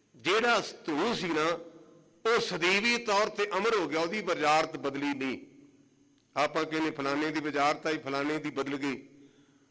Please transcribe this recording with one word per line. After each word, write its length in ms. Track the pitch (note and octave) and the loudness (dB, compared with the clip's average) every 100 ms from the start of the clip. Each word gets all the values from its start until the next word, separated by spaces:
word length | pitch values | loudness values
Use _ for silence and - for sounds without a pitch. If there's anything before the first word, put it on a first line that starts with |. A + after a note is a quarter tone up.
| _ - | _ -6
ਜਿਹੜਾ 440 | C#3 G#3+ A#3+ A3 | 0 2 4 2
ਧਰੂ 540 | - - - D3 A3 | 0 -8 -4 0 0
ਸੀ 140 | F3 F3 | 0 -2
ਨਾ, 180 | D3+ D#3+ E3 - - - - - _ - | 0 2 0 -6 -20 -20 -20 -20 _ 2
ਉਹ 100 | A#3 | 2
ਸਦੀਵੀ 580 | - F3+ F3 G3 A#3 A#3 | 2 0 2 4 2 0
ਤੌਰ 300 | A#3 G3+ G#3+ | 2 2 2
ਤੇ 220 | G3+ G#3 F#3 | 0 -2 0
ਅਮਰ 200 | A3 G#3+ | 2 2
ਹੋ 120 | D#3 | 0
ਗਿਆ, 120 | D#3+ | 0
ਉਹਦੀ 200 | E3+ G#3+ | 0 -2
ਵਜ਼ਾਰਤ 560 | F3+ D#3 D3 D#3 D#3+ D#3 | -2 2 4 4 2 -2
ਬਦਲੀ 380 | C#3 C#3 C#3+ | -4 -2 -4
ਨਹੀਂ। 240 | C#3+ C3+ G#2 - - - _ _ _ _ _ _ C3+ | -2 -4 -6 -10 -20 -20 _ _ _ _ _ _ -2
ਆਪਾਂ 280 | D3 D#3+ | 0 0
ਕਹਿੰਦੇ 260 | D#3 D#3 D#3 | -2 -2 -2
ਫਲਾਣੇ 400 | C#3 C#3 C#3+ D#3 | -2 -2 0 -2
ਦੀ 100 | D#3 | -2
ਵਜ਼ਾਰਤ 460 | D3 C#3+ C#3+ D#3 D#3+ | -4 0 0 0 -2
ਆਈ, 120 | D#3 | -4
ਫਲਾਣੇ 400 | B2+ C#3 C#3+ D#3 | -4 -4 -2 -4
ਦੀ 120 | D3 | -4
ਬਦਲ 260 | C#3 C3+ C#3 | -4 -4 -4
ਗਈ। 320 | C#3 B2 - - - _ _ _ _ | -4 -6 -10 -20 -20 _ _ _ _